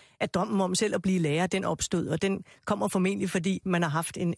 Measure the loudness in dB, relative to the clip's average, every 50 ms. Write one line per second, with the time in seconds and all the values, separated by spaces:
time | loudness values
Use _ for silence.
0 | -20 -20 _ -4 -4 -2 0 -2 0 0 2 2 2 2 2 0 0 0 0 0
1 | 0 2 2 2 2 2 2 2 2 0 0 0 0 0 -2 -2 -2 -2 -2 -2
2 | 0 0 -2 0 0 0 -2 -2 -6 -10 -20 -10 _ -2 -2 0 0 0 2 2
3 | 2 2 2 0 -2 -2 -2 0 0 0 -2 -2 -2 0 0 2 2 2 0 0
4 | -2 -2 -4 -2 -2 -2 -2